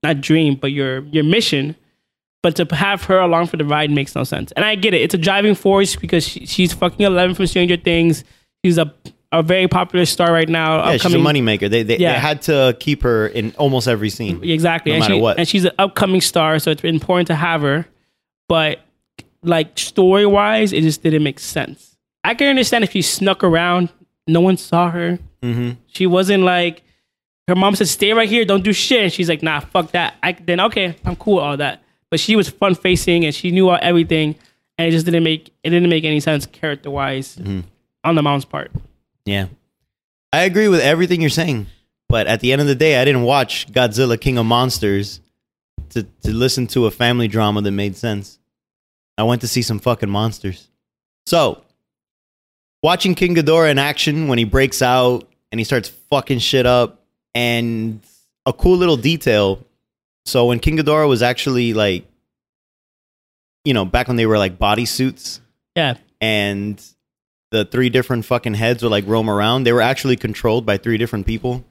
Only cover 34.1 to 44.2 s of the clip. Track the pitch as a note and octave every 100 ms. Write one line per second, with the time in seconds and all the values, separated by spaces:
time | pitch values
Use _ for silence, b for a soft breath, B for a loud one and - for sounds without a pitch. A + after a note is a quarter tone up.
34.1 | D#3+ D3+ D3+ b b b - E3 E3 E3
35.1 | E3+ D#3+ D#3+ - _ E3 F3 F3 E3 D#3
36.1 | D3+ D3 D3+ - _ D#3 C#3+ C#3+ C#3 C3+
37.1 | C3+ C3 - G2 F#2+ F2 _ _ _ D#3+
38.1 | E3 D3 C#3+ - - - - - _ _
39.1 | _ - G2+ F#2 - _ _ _ _ _
40.1 | _ _ D3 F#3 F3+ G#3+ F3 C3+ E3 F3
41.1 | F3+ D#3 D#3+ E3+ B2+ G2+ - _ _ _
42.1 | A#2 G2 A2+ B2 C3+ D3 C3 D#3 C#3 C3
43.1 | C3 A#2+ C#3 B2 - - A2 B2 G#2+ C3
44.1 | A2+